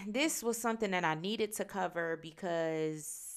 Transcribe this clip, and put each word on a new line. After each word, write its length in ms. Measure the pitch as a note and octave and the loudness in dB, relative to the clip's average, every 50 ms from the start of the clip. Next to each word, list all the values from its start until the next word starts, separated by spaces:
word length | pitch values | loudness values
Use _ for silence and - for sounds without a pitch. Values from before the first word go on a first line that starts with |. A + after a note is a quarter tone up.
| G3 | -6
this 360 | G#3 G#3 B3+ D4+ D#4+ - - | -2 2 4 4 4 2 2
was 140 | A3 A#3 A3+ A3 | 0 0 0 2
something 320 | - A#3 A3+ A3+ A3+ G3 | 0 0 2 2 2 2
that 120 | F#3 F3+ E3+ | 2 4 4
I 100 | D#3+ D#3 | 4 2
needed 380 | D#3 E3+ G3 A3 A3 G#3+ G#3 G#3 | 2 0 -2 0 0 0 -2 0
to 100 | - F#3+ | -4 -4
cover 540 | G3 - G3 F#3 F3 E3+ F3 E3 E3 E3 D#3+ | -2 0 -2 -2 0 0 -2 0 0 -2 -4
because 1000 | D#3 E3 D#3 - G3 F3 E3+ E3 E3 D#3+ D#3+ D#3 D#3 D#3 D#3 D#3 D3+ - - - - - - | -6 -14 -12 -6 -2 0 2 2 2 2 2 2 0 0 -2 -4 -8 -10 -10 -10 -12 -12 -12